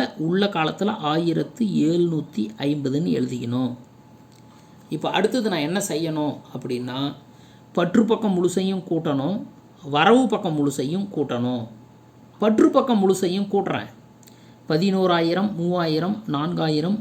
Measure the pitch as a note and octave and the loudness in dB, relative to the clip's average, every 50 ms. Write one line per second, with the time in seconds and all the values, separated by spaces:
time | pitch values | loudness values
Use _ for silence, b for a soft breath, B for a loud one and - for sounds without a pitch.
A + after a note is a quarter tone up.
0 | B3+ - - - D#3 E3 F3+ G3 G3+ - - E3 D#3 D3+ - - F#3+ G#3+ G#3+ - | 0 -2 -4 -4 -2 0 0 2 0 0 0 0 -2 -2 -2 -2 -2 -2 -2 -2
1 | D3+ D3 D3+ E3 E3+ E3 D#3+ D#3+ D3 - - - A3+ F#3+ D#3+ D3+ D3 D#3 E3+ F3 | -2 0 0 0 0 0 0 0 -2 -4 -4 -2 -2 0 2 2 2 2 2 2
2 | F3 E3+ D#3+ D3 C#3+ - - G#3+ G#3+ - - - C#3 C#3+ D3+ D3 C#3 C3 C#3 D3+ | 2 2 0 -2 -4 -6 -6 -6 -6 -6 -6 -4 -2 -2 -2 0 -2 -2 -2 0
3 | F3 F#3 D#3 C3 B2 B2+ C3 A#2+ B2 A#2 A#2+ B2+ B2+ A#2+ B2 - - - - - | 0 0 0 0 -2 -2 -4 -6 -6 -4 -2 -2 -2 -2 -4 -8 -16 -20 -20 -20
4 | - - - - - - - - - B B B B B B B B - D#3+ D3+ | -20 -20 -20 -20 -20 -20 -20 -20 -20 B B B B B B B B -10 -8 -6
5 | - C#3+ - - G3 G#3+ - B3+ G#3 G#3+ F3+ D#3 C#3+ D#3 F#3 G3+ F#3+ - D3+ D#3 | -4 -2 0 0 0 0 0 0 0 0 0 0 -2 0 -2 -2 -2 -2 -4 -4
6 | E3 D#3+ D#3 D3+ D3+ C#3+ A#2+ - - - - C3 - B2 B2 A#2+ B2 B2+ B2 C3+ | -2 -2 -2 -2 -2 -2 -4 -8 -12 -12 -12 -10 -8 -6 -6 -6 -6 -6 -6 -4
7 | C#3+ C#3+ C#3+ - - B B B B B B B B B - F3+ E3+ E3+ - A3 | -6 -6 -6 -10 -18 B B B B B B B B B 0 0 0 2 4 2
8 | G#3+ G#3 A3 A3 A3 G#3 F3+ F3 F3+ F3 - G3 F#3 F#3+ F#3+ F3+ E3+ - F3 D#3+ | 4 4 2 0 0 0 0 2 0 0 0 0 -2 -2 -2 -4 -4 -2 -2 -2
9 | E3 D#3+ C#3 C3+ C3+ E3 G3+ B3+ C#4+ - - - - - - - - C#3+ C#3+ D3 | 0 0 -2 0 0 -2 -4 -4 -6 -10 -16 -20 -20 -20 -20 -16 -8 -2 2 4
10 | E3 G3+ A#3 C4 C4 G3 G#3+ G3 G3 E3+ D#3 D3 C#3+ C#3+ C#3 - B2+ C#3+ E3+ G3 | 6 8 8 6 6 4 0 -2 -2 -2 0 0 0 0 0 -2 -4 -2 -2 -4
11 | G3+ G3+ - D#3 C#3 C3+ B2+ A#2+ B2 B2 B2+ A#2 A2 - - - - - - - | -4 -4 -2 -2 -2 -2 -2 -2 -2 -2 -2 -4 -6 -8 -14 -20 -20 -20 -20 -20
12 | - - - - - - - - G#3 A3 G#3+ A3 D#4+ D#4 - C4+ A#3 B3+ A#3 G3+ | -20 -20 -20 -20 -20 -12 -4 0 2 4 6 6 6 6 6 4 2 2 2 4
13 | F#3+ G3 F#3+ F#3 G3 F3 F3+ G3 G3 G3 G3 G3 - - D3 A2 G#2 - - - | 4 4 2 2 0 -2 0 -2 -2 0 0 -2 0 0 -4 -4 -6 -8 -14 -20
14 | - - - - B B B B B B B B B - D#3 D#3+ F#3+ G3 F#3+ F#3+ | -20 -20 -20 -20 B B B B B B B B B -2 0 2 2 2 2 2
15 | F#3 F3+ F3 E3+ E3 E3 F3 F#3 G3+ G3+ D#3+ E3 E3+ F3 F3 F3+ E3+ D#3+ D#3 D#3+ | 2 2 2 2 2 2 0 0 0 -2 -2 -2 -2 0 0 0 0 0 0 0
16 | E3+ F#3+ G#3 G#3 - D3+ D3 C#3+ D#3 F3 E3+ E3 D#3+ D#3 D3+ D3+ D#3 F#3 G#3 - | 0 -2 -4 -4 -4 -4 -4 -2 -2 -2 -2 -2 0 0 0 0 0 0 -2 -2